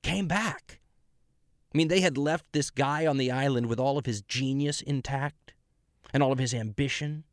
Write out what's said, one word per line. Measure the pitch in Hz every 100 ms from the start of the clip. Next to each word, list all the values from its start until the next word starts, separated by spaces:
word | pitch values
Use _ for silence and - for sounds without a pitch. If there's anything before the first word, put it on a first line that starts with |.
came | - 180 190
back. | 185 220 - _ - _ _ _ _ _ _ _ _ _
I | 143
mean, | 160
they | 180
had | 185 135
left | 143 160 -
this | 151 139
guy | - 135 147 160
on | 135
the | 127
island | 127 139 127 117
with | 113
all | 131 143
of | 131
his | 104
genius | 101 123 131 135 143 147
intact | - 143 - 135 143 - - - _ _ _ _ -
and | 135
all | 135
of | 135
his | 127
ambition | 120 110 104 139 - 147 151 156